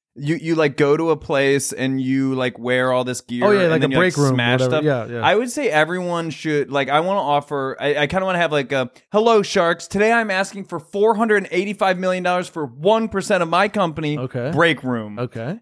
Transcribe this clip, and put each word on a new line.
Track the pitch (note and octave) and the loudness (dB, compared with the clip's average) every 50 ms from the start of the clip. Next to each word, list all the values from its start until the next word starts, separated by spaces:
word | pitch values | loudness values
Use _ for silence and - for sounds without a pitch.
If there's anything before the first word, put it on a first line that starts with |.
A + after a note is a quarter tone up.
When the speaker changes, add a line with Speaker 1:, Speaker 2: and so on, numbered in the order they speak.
| _ _ _ | _ _ _
Speaker 1:
you, | - C#3+ D3 E3 | -6 -4 -4 -4
you, | D#3 D#3+ E3 E3 | -2 -2 -2 0
like, | D#3+ D#3 D3 B2+ | 2 2 2 2
go | - D3 C#3 D3 | 2 4 4 4
to | D#3 E3 E3 | 4 2 0
a | D#3 | 0
place | D3+ - - D#3 C#3 C#3 C#3 C#3 C#3 C3+ - | -2 -2 -2 0 2 2 2 2 2 0 -4
and | - - B2+ C3 C3+ C3 | -4 -4 -4 -2 -2 -2
you, | C3 C3 C3 C3+ C3+ C3+ C3 | -2 0 0 0 0 0 -2
like, | C3 B2+ B2+ - | -2 -2 -4 -4
wear | - A#2 B2 B2 B2+ B2+ B2+ | -4 -2 0 0 2 2 2
all | B2+ B2+ | 0 0
this | B2+ B2+ B2 - | 0 -2 -6 -8
gear | - - A#2+ A#2+ D3+ | -8 -8 -4 0 2
Speaker 2:
Oh, | G#3 | 2
yeah, | G#3 G3 | 4 4
Speaker 1:
and | F#3 E3 | 2 2
Speaker 2:
like | D#3+ D#3+ | 2 2
Speaker 1:
then | C#3+ D3 | 2 2
Speaker 2:
a | C3 | 2
Speaker 1:
you, | C3 | 2
like, | F3+ F#3 - | 2 2 2
Speaker 2:
break | |
room, | C#3+ C#3+ C3+ C3 | 2 2 2 2
Speaker 1:
smash | B2 A#2+ A#2 B2 B2+ | 2 2 2 2 2
Speaker 2:
whatever. | B2+ B2 B2 D#3 D3+ | 2 2 0 0 2
Speaker 1:
stuff. | D3+ C#3 B2 A2 A#2+ | 0 0 0 -2 -6
Speaker 2:
Yeah, | A#2+ A#2 | -6 -2
yeah. | A2+ | 2
Speaker 1:
I | D#3 F#3 | 2 2
would | G#3+ B3+ B3 | 2 0 -2
say | A#3 D4+ C#4+ G#3 | -2 -2 -2 0
everyone | D3 D3+ D#3 D#3+ F3 F#3 F3+ F3 E3+ E3+ E3 D#3+ | 2 2 2 2 0 -4 -4 -4 -4 -4 -4 -6
should, | C3+ - - D#3+ D3+ D3 C3+ B2 | -8 -6 -4 -2 0 0 0 0
like, | C3+ C#3+ C3+ B2 | -2 -2 0 2
I | C#3 D3+ | 0 0
wanna | E3 F#3 G3 G3+ | 2 0 0 -2
offer, | C#3 C#3+ C#3+ C#3+ C#3+ - D3+ C#3+ C3+ C3+ - - | 0 0 0 0 -2 -2 -6 -6 -4 -6 -6 -4
I, | B2+ C#3+ D3 | -2 -2 0
I | D3 D3 | 0 0
kinda | C#3+ E3 F#3+ F#3+ | -2 -2 -2 -2
wanna | F#3+ F#3 F3 | -2 0 0
have, | F3 D#3+ | 0 0
like, | D3+ D3 C3+ A#2+ | 0 -2 -2 -2
a, | C#3+ C3+ B2+ A#2+ - _ _ _ | -2 -2 -2 -4 -8 _ _ _
"Hello, | - G#3+ A3+ A#3 A3+ G#3+ | 0 2 4 4 4 4
sharks. | G3 - - G3 F3 E3 E3+ E3+ - - | 2 2 0 2 2 2 0 -2 -6 -6
Today | - G3 G#3 A3 | -2 0 2 2
I'm | A#3 A#3 A3+ G#3+ | 2 2 0 0
asking | F#3+ F#3+ G3 F#3+ - G3+ F#3+ | -2 -2 -4 -4 -8 -12 -12
for | - F3+ D#3+ | -12 -12 -12
four | - - - G3+ G3+ A3 A3+ | -12 -8 -2 0 2 2 2
hundred | G3+ A#3 A3 G#3+ G#3 F#3 - | 2 2 2 2 2 0 0
eighty-five | E3 F3+ G3 G3+ G3+ G#3 G#3 F#3+ F#3 F3+ | -2 -2 -2 -2 -2 0 0 0 0 0
million | F#3 F#3 F#3 F#3 | 0 -2 -2 0
dollars | F3+ F3+ F3+ F3+ F3 E3+ | 0 -2 -2 -2 -4 -6
for | - E3 D3+ | -8 -8 -8
one | C3 A#2 C3+ D3+ G3 A3 A3 A3+ A3 | -8 -8 -2 2 2 2 2 2 -2
percent | G#3 G3 F3+ - G#3 F3+ | -4 -4 -2 0 0 0
of | F3 E3 | 2 2
my | E3+ F3 G3+ | 2 2 2
company | G3 - G#3 F#3+ E3 D3 D#3+ D#3 D3 D3 C#3+ | 2 0 0 0 0 -2 -4 -4 -4 -4 -4
Speaker 2:
Okay. | B2+ B2+ - B2+ A#2+ C#3 | -4 -6 -6 -6 -4 -2
Speaker 1:
break | E3 D3 E3+ E3 D3+ A#2+ - | 2 2 4 4 2 0 -2
room." | C3 B2 A#2 A2 G#2+ G#2 A#2 | -4 -4 -4 -4 -6 -8 -8
Speaker 2:
Okay. | B2 A#2+ - A#2 A2+ C3 F#3 A#3 | -8 -8 -8 -8 -8 -8 -8 -8